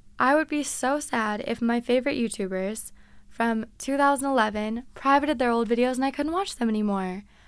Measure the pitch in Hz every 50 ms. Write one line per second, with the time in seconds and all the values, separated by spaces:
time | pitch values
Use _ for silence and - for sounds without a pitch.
0 | - - - - 247 254 285 311 311 - 302 294 277 - - - - 254 277 302
1 | 294 - - 233 220 214 208 208 - - 233 - 233 233 233 240 240 - 240 254
2 | 247 285 - - 233 226 - - 202 185 190 185 190 196 220 - - - - -
3 | - - - - - - - - 233 233 226 220 220 - - - - - 277 277
4 | 285 285 277 277 277 277 269 254 214 214 202 214 214 214 233 233 - - - -
5 | - 269 277 285 285 294 302 240 262 240 233 233 233 208 233 226 247 254 254 247
6 | 269 277 269 - 285 311 330 359 403 - - - 240 226 214 214 214 208 202 196
7 | 190 185 180 202 202 - _ _ -